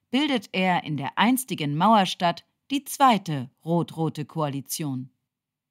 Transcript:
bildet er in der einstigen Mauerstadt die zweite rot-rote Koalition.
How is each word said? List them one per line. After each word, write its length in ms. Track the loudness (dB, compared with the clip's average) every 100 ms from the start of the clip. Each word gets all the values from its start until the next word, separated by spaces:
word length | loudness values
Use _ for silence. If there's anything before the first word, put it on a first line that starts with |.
| -4
bildet 380 | -2 0 -2 -4
er 300 | -2 0 0
in 120 | -2 -6
der 220 | -4 0
einstigen 580 | 2 2 -2 -4 -2 2
Mauerstadt 720 | 4 6 4 0 -2 -2 _ _ -6
die 140 | -6
zweite 640 | -4 2 4 4 0 -6 -6 _
rot-rote 600 | -2 0 -2 -2 -4 -4
Koalition. 840 | -8 -4 -4 -6 -8 -6 -6 -6 -10 _ _ _ _ _ _